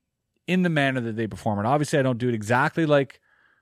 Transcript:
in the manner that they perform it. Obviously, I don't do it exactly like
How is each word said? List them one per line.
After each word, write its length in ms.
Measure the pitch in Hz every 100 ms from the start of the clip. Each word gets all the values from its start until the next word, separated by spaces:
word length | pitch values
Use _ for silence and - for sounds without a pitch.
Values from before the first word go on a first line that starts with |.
| _ _ _ _ -
in 160 | 185
the 60 | 180
manner 320 | 156 139 131
that 160 | 117 110
they 100 | 113
perform 320 | 98 110 101
it. 80 | 107
Obviously, 320 | 147 147 151
I 40 |
don't 160 | 131 117
do 100 | 123
it 60 |
exactly 500 | 113 104 123 151 - 156
like 340 | 147 135 - _ _ _ _